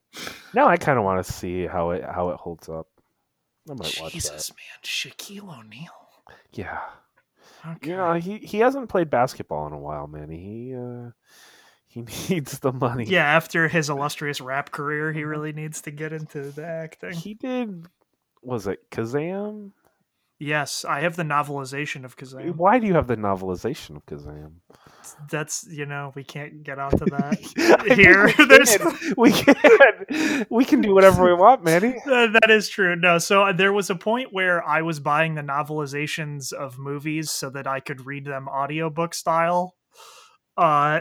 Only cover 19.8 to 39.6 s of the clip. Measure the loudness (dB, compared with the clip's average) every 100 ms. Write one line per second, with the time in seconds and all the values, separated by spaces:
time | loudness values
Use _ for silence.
19.8 | _ _ _ _ _ -14 -4 -4 -4 -8
20.8 | -6 -2 -2 -4 -2 -2 -2 -6 -8 -8
21.8 | -8 -10 -14 -18 -18 -10 -8 0 2 4
22.8 | 4 2 2 -2 -2 -2 -4 -6 -6 -8
23.8 | -12 -18 -16 -16 -14 -16 -18 -20 _ _
24.8 | _ _ -20 -20 -10 -10 -8 -10 -12 -12
25.8 | -10 -10 -12 -14 -14 -14 -14 -16 -14 -10
26.8 | 0 2 2 -2 -2 -4 -6 0 6 6
27.8 | 6 8 10 10 8 6 10 10 8 4
28.8 | 2 -2 -4 2 4 6 4 6 8 8
29.8 | 8 6 -4 -2 -2 -2 0 0 2 2
30.8 | 4 8 8 8 6 6 6 6 4 2
31.8 | 2 -2 0 2 4 4 4 4 2 -2
32.8 | 0 2 2 2 2 2 2 2 2 0
33.8 | -2 -4 -2 -4 -4 -2 0 0 0 -2
34.8 | -2 -4 -2 0 0 -2 -6 -4 -4 -6
35.8 | -6 -6 -6 -8 -8 -10 -12 -10 -12 -12
36.8 | -10 -8 -6 -6 -6 -8 -8 -8 -6 -6
37.8 | -8 -12 -12 -12 -10 -10 -8 -6 -4 -4
38.8 | -4 -4 -6 -6 -2 0 2 0